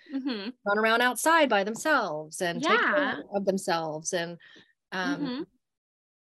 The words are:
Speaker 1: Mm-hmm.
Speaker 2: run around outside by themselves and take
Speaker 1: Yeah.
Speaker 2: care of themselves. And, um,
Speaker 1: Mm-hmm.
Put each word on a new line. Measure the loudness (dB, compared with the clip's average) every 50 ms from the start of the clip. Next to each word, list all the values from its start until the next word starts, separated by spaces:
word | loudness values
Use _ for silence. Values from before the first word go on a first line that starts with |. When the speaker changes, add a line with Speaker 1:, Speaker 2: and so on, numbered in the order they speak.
| -16 -8 -8
Speaker 1:
Mm-hmm. | -6 -4 -4 -4 -4 -6 -8 -10 _ -2
Speaker 2:
run | 0 0 2
around | 4 4 4 4 2
outside | 2 0 2 2 4 6 6 6 4
by | 4 2 2
themselves | 0 -4 -4 0 2 2 2 2 0 -4 -6 -8 -10 -6 -4
and | -2 -2 -2 0 2
take | 2 2 4
Speaker 1:
Yeah. | 4 2 2
Speaker 2:
care | 2 0 0 -2 -6 -8 -6 -4
of | -2 0
themselves. | 0 0 0 0 0 0 0 0 -4 -6 -6 -6 -4 -2
And, | -2 -2 -4 -8 -12 -16 -20 -20 -20 -20 _ _ _ _ -10 -6
um, | -4 -2 -2 -2 -2
Speaker 1:
Mm-hmm. | -4 -6 -4 -6 -8 -10 _ _ _ _ _ _ _ _ _ _ _ _ _ _ _ _